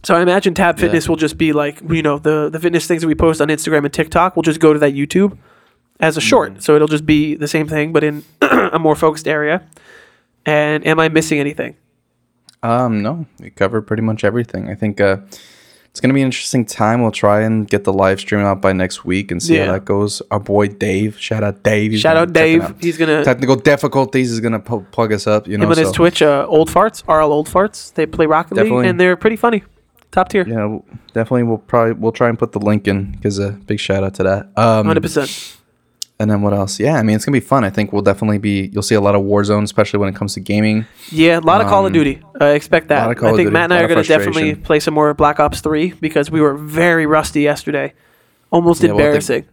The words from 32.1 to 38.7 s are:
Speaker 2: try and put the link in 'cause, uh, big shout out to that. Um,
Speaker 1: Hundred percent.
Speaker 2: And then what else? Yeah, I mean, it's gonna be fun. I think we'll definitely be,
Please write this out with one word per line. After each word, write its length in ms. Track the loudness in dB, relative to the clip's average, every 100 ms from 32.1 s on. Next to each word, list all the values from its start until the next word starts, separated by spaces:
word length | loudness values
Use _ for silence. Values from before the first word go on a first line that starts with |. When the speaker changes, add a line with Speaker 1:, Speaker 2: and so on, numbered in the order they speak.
Speaker 2:
try 180 | 0 -2
and 80 | 0
put 140 | -4
the 80 | -2
link 280 | 0 0 0
in 300 | -2 -4 -6
'cause, 180 | -6 -4
uh, 160 | -6 -8 -8
big 140 | -6
shout 240 | -2 -2
out 100 | -2 -2
to 80 |
that. 260 | 0 0 -4 0
Um, 300 | 2 2 2
Speaker 1:
Hundred 160 | 0
percent. 520 | 0 -4 -4 -10 -16 -20 _ _ _ _ -20 _
Speaker 2:
And 120 | -2
then 100 | 0
what 100 | 0
else? 280 | 0 -4 -2
Yeah, 160 | 0 0
I 80 |
mean, 120 | 0 0
it's 100 | 0
gonna 100 | -2
be 40 | 2
fun. 180 | 0
I 60 | 0
think 240 | -2 -2
we'll 80 | 0
definitely 380 | 0 0 -2 0
be, 320 | 0 -2 -4